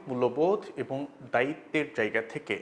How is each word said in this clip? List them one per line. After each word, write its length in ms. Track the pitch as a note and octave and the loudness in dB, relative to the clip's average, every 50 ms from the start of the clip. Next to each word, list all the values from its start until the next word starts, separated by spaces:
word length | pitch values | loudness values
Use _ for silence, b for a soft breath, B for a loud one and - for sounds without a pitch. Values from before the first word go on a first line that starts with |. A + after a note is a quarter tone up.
| - D3 | -4 -4
মূল্যবোধ 520 | B2+ B2 B2 A#2+ A#2+ C#3 D#3 F3+ G#3 G#3 - - - - B2 | 0 2 2 2 4 4 4 4 4 2 0 -6 -6 -6 -6
এবং 140 | - C3+ C3+ C#3+ C#3 - - C3 B2 - | -4 -4 -6 -6 -8 -10 -16 -10 0 2
দায়িত্বের 540 | A#2+ B2+ C#3 D#3 - - - - D#3 D3 D3 - - | 2 2 2 0 -4 -8 -2 0 0 0 0 0 0
জায়গা 240 | A2 G#2+ G#2+ A#2 A2+ - - | 0 2 2 0 -2 -2 -6
থেকে 220 | - - - G#2 F2+ | -8 -4 -2 -4 -4